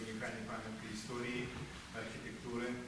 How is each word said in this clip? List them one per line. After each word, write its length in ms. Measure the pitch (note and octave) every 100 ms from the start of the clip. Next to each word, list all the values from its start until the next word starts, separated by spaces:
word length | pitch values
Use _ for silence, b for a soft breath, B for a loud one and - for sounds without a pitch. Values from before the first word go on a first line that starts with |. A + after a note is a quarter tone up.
унікальні 400 | A2+ A2 - A2+ A2
пам'ятки 360 | A2+ A2 G#2+ A2+ G#2+
історії, 420 | - A#2+ A#2+ B2 B2+ - - - - A2+
архітектури, 680 | A2+ G#2+ - G#2+ B2 A#2+ A#2+ B2